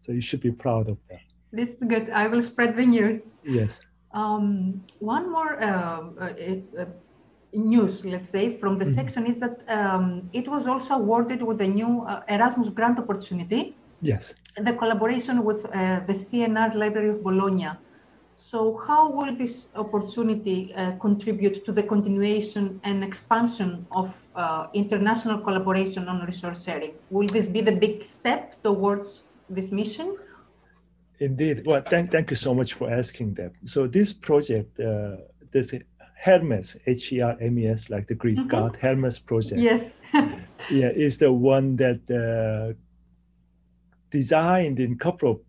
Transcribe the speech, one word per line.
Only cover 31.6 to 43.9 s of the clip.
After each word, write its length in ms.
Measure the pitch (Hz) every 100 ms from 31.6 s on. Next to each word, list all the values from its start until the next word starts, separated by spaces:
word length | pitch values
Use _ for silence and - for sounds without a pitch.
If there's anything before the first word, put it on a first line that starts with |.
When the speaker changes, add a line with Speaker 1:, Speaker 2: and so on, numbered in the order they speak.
Speaker 1:
Well, 180 | 151 143
thank, 280 | 135 175 175
thank 200 | 160 160
you 60 | 131
so 160 | 139
much 220 | 127 127
for 160 | - 120
asking 440 | 117 120 - 110
that. 180 | 95 90 -
So 220 | - 143 127
this 260 | 147 208
project, 680 | - - 147 147 113 101 -
uh, 360 | 113 107 104 95 - _ -
this 200 | 135 120 127 - _ - -
Hermes, 600 | - 185 165 107 90 - -
H 260 | 123 -
E 80 | 127
R 160 | 120 117
M 180 | 117 120
E 100 | 110
S, 200 | 110 -
like 180 | 104 101
the 80 | 110
Greek 220 | 120 107
Speaker 2:
Mm-hmm. 100 | 262
Speaker 1:
god 280 | - 117 -
Hermes 420 | 131 131 131 117
project. 400 | - 113 107 240
Speaker 2:
Yes. 240 | 240 233 - - -
<laughs> 580 | 302 - - - - -
Speaker 1:
Yeah, 200 | 135 123
is 280 | - 147 127
the 140 | 143
one 440 | 127 127 135 135 127
that, 240 | 131 120 -
uh, 640 | 120 117 113 110 107 113 110 _ _ _ _ _ _ _ _ _ _ _